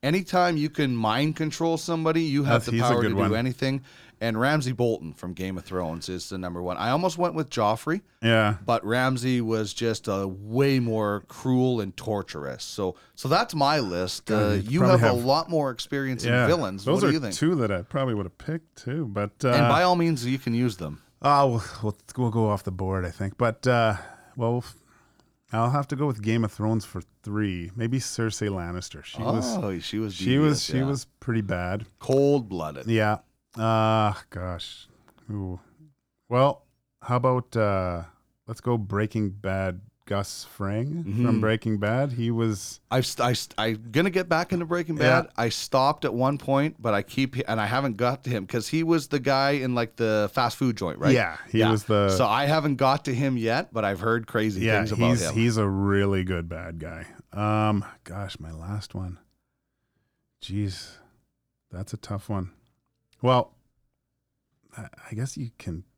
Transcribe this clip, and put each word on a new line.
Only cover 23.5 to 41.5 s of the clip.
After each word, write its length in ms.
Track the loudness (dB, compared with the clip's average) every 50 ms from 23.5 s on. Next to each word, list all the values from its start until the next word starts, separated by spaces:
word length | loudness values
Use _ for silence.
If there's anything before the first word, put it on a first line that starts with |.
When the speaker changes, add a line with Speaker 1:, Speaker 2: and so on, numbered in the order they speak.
| 0 0 0
Speaker 2:
uh, 300 | 2 4 4 4 4 2 0 -6 -14 -20 -20 -20 -20 -8
well, 280 | -4 -2 0 0 -2 -4 -8 -16 -20 _ _ _ _ _ _ _ _ _ _ _ _ _ _ -2
I'll 180 | 0 0 2
have 180 | 0 0 -2 -2
to 80 | -4
go 100 | -2 -2
with 160 | -2 -2 -2 -2
Game 220 | 0 0 2 0
of 80 | -2 -2
Thrones 320 | -2 -2 0 0 0 -2
for 180 | -4 -10 -12 -12 _ _ _ _
three. 480 | -6 -4 -2 -2 -2 -2 -4 -6 -8 -8
Maybe 240 | -6 -4 -2 -2 -2
Cersei 500 | -2 -4 -4 -2 -2 -2 -2 -2 -4 -4
Lannister. 540 | -2 -4 -6 -6 -8 -8 -10 -10 -14 -16 -18
She 180 | -14 -10 -6
was, 240 | -4 -2 0 0 0 -2 -2
Speaker 1:
Oh, 220 | -2 -2 -4 -4 -6
she 180 | -6 -6 -6 -4
was 160 | -4 -6 -6
Speaker 2:
she 240 | -4 0 2 2 4
was, 200 | 4 4 4 2
Speaker 1:
devious, 40 | -2
Speaker 2:
she 140 | -2 -2 -2
Speaker 1:
yeah. 60 | 0
Speaker 2:
was 220 | 0 -2 -4 -6 _ _ _
pretty 200 | -6 -2 0 0
bad. 460 | 0 0 -2 -2 -2 -2 -4 -6 -6 -10 _ _
Speaker 1:
Cold-blooded. 880 | -2 2 2 4 6 4 4 2 0 -2 -6 -6 -6 -6 -8 -8 -2
Speaker 2:
Yeah. 320 | 0 2 4 4 2 2 -2 -4 _ _ _ _ _ _ -2
Uh, 560 | 0 2 4 4 4 4 4 4 4 2 0 -2 -10 _
gosh. 560 | -10 -8 -8 -6 -6 -8 -10 -12 -16 -18 -20 _ _ _ _ _ _ _ _ -10
Ooh. 300 | -8 -6 -6 -6 -8 -10 _ _ _ _ -20 -20 _ _ _ _ _ _ _ _
Well, 340 | 2 4 4 4 2 0 _ _ _ _ _ _ _ _ -6
how 140 | -2 -2
about, 400 | 2 2 2 0 0 -2 _ 0
uh, 480 | 2 2 2 2 2 0 0 -2 -6 -8 -10 _ _ _ _ _ _ _
let's 140 | -14 -14 -8
go 180 | -2 -2 0 0
Breaking 520 | 0 -2 0 0 0 0 0 0 -2 -2
Bad. 500 | -2 -6 -6 -4 -2 -2 -2 -2 -4 -6 -12 -18 _ _ _
Gus 360 | -4 -2 -2 -2 -4 -8 -14 -14
Fring 600 | -16 -10 -8 -6 -4 -2 -2 -2 -4 -4 -6 -6
Speaker 1:
Mm-hmm. 180 | -4 -2 0 2
Speaker 2:
from 160 | 4 4 4
Breaking 380 | 4 2